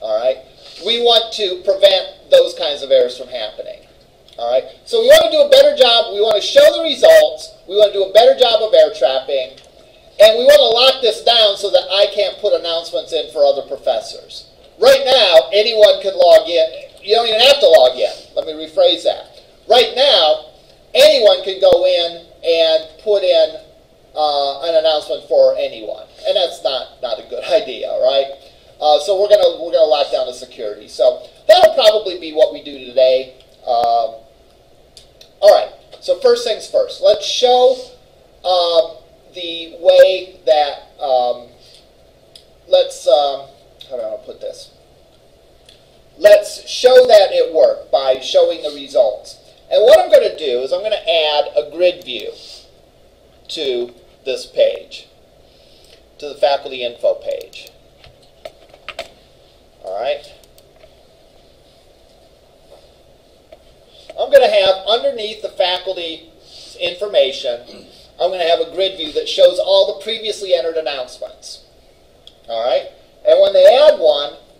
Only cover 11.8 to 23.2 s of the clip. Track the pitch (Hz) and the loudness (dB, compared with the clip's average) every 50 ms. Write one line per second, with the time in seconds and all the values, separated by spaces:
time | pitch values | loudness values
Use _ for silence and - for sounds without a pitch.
11.8 | 180 185 185 202 202 - - 208 196 180 - - 208 202 170 165 165 170 165 165 | -2 0 -2 0 0 0 0 -4 -4 -4 -6 -4 -4 -2 -2 -2 -4 -6 -8 -8
12.8 | 170 - 175 165 143 - 165 151 147 151 - 156 143 139 135 139 - - 139 - | -8 -8 -10 -10 -8 -6 -8 -8 -8 -6 -2 0 2 2 0 -2 -4 -12 -12 -8
13.8 | - 131 120 110 - - - - - - - - - _ _ _ _ - _ - | -6 -4 -4 -4 -6 -10 -18 -20 -20 -20 -20 -20 -20 _ _ _ _ -16 _ 2
14.8 | 208 262 269 269 269 254 262 247 214 185 165 160 - - 190 208 214 - 220 214 | 4 4 4 4 2 0 0 2 2 4 4 4 2 2 0 0 0 0 2 4
15.8 | 208 196 185 - - 196 - 175 175 170 165 160 156 165 175 165 160 160 - - | 4 4 4 2 -2 -6 0 2 4 6 6 6 4 2 -2 -2 -2 -2 -4 -12
16.8 | - - - - - 196 220 233 240 226 220 220 247 277 285 285 247 170 160 143 | -20 -20 -20 -12 -4 -2 -2 0 0 -2 0 2 2 2 2 4 4 4 6 6
17.8 | 127 - - 123 - 196 - - - - - 143 - 160 156 156 160 156 - 190 | 4 4 0 -2 -4 -6 -6 -8 -16 -12 -10 -10 -10 -10 -12 -14 -14 -8 -2 0
18.8 | 180 180 175 170 - - - - - - _ - _ _ _ _ _ - 220 254 | 0 0 0 -2 -4 -6 -6 -6 -12 -20 _ -20 _ _ _ _ _ 0 2 2
19.8 | 226 - - 247 277 285 233 185 160 151 156 - - - _ _ _ _ _ _ | 2 0 -2 -2 0 0 2 2 2 0 0 -2 -6 -20 _ _ _ _ _ _
20.8 | _ _ - - 277 302 302 262 214 202 185 180 - 202 190 - 190 185 170 175 | _ _ 0 4 4 4 4 4 4 2 2 2 -2 -8 -4 0 2 2 4 4
21.8 | 180 185 180 175 170 170 170 170 - _ - - - 165 165 165 165 160 160 156 | 2 0 0 0 -2 -6 -8 -12 -20 _ -18 -8 -4 -2 0 0 0 0 0 -2
22.8 | - - - - - 214 208 202 | -4 -8 -18 -10 -4 -2 -2 0